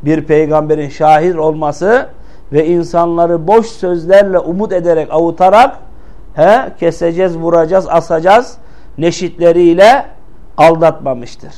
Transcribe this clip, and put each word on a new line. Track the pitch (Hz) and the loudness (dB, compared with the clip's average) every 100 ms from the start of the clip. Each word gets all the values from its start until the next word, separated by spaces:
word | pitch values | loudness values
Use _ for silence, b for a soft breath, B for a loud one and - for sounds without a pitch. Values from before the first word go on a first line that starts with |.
Bir | 143 156 | -2 -2
peygamberin | 151 151 156 151 151 156 143 | 0 0 2 0 0 -2 -4
şair | - 156 156 175 | -2 2 4 2
olması | 170 156 156 151 147 180 240 277 - b b - | 0 -2 -2 -6 -4 0 0 -2 -14 b b -4
ve | 143 160 | -2 0
insanları | 175 165 170 170 170 170 170 160 | -2 -2 -2 0 0 0 0 2
boş | 226 220 | 2 2
sözlerle | - 185 175 160 196 202 180 | -6 -4 -4 2 4 4 0
umut | 147 180 190 | -2 -6 -4
ederek, | 180 170 160 147 | -2 0 0 0
avutarak, | 156 170 165 185 208 269 - - b b b b | -2 -2 2 4 6 4 0 -16 b b b b
he, | - 165 233 262 - | 0 2 4 0 -4
keseceğiz, | 170 165 170 165 185 165 | -4 -2 -4 0 -2 -2
vuracağız, | 165 170 160 190 170 | 0 2 2 0 0
asacağız | 165 - 160 170 214 247 - b b b - | -2 0 -2 4 2 2 -12 b b b -4
neşitleriyle | 165 170 180 156 170 170 170 170 202 269 - - - - - - | -2 -2 -8 0 2 4 4 6 6 4 0 -14 -18 -18 -16 2
aldatmamıştır. | 156 165 160 147 139 123 117 - 143 | 4 6 2 0 -8 -8 -10 -16 -18